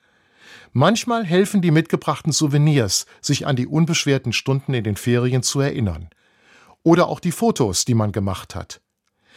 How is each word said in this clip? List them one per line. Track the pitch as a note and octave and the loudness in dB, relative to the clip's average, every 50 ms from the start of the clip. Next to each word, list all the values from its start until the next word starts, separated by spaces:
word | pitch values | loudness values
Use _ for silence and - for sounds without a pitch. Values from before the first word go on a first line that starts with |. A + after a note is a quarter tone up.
| _ _ _ _ _ _ _ _ - - - - - _ | _ _ _ _ _ _ _ _ -20 -20 -20 -20 -20 _
Manchmal | - A#2+ C3+ F3 A3+ A3 - B3 A#3 A3+ A3+ | 0 2 4 4 2 2 -2 -2 -2 -2 -2
helfen | D#3+ E3+ F3+ G3+ F#3+ - G3+ | 0 2 2 2 2 0 0
die | F3 F3 | 2 4
mitgebrachten | D3+ D#3+ D#3+ - - - - - D3 - - E3 C#3 | 4 2 2 0 -2 -2 -2 -4 -4 -2 -4 -4 -2
Souvenirs, | - D#3 D3 C#3 D3 D3 D#3 D3+ C#3+ A2+ G2 - - - - - _ | 0 0 2 2 2 4 4 4 2 2 0 -2 -4 -6 -8 -14 _
sich | - - C#3+ - D#3+ D3+ | -4 -4 -2 -2 -2 -2
an | C#3+ | -2
die | B2 B2 | -2 -2
unbeschwerten | - C#3+ D#3 E3 D3+ E3 - - C#3+ C#3 C3 - B2 A2 | -2 0 0 0 2 0 -2 0 0 0 0 0 -4 -4
Stunden | - - - C3+ C3+ - - C3+ | -4 -2 -2 -2 -2 -2 -4 -4
in | A#2+ G2+ | -2 -2
den | A2 G2+ - | -2 -4 -2
Ferien | - B2 A#2+ A#2+ A#2+ B2+ B2+ C3 | 0 0 0 2 2 0 0 0
zu | A#2+ - - C#3 | -2 -2 -2 -2
erinnern. | C3+ C#3+ - - A#2 G2 E2 D#2 E2 E2 _ _ _ _ _ _ _ _ _ _ _ _ _ _ _ | -2 -2 -2 -2 -2 -2 -4 -6 -10 -16 _ _ _ _ _ _ _ _ _ _ _ _ _ _ _
Oder | D#3+ E3+ E3+ E3+ - | 4 4 6 4 2
auch | D#3 - | -2 -4
die | - F3+ | -4 -6
Fotos, | - - A#3 A#3 - - C3+ G2+ F2+ - - | -4 0 0 0 2 2 0 0 0 -2 -2
die | - B2 | 0 0
man | A2+ G#2+ G#2 | 0 0 0
gemacht | F#2 A2 G2 G2 F#2 - - - - | -2 -2 -4 -4 -4 -6 -10 -12 -12
hat. | F2+ F2+ - - - _ _ _ _ _ _ _ _ _ _ _ | -14 -12 -14 -16 -20 _ _ _ _ _ _ _ _ _ _ _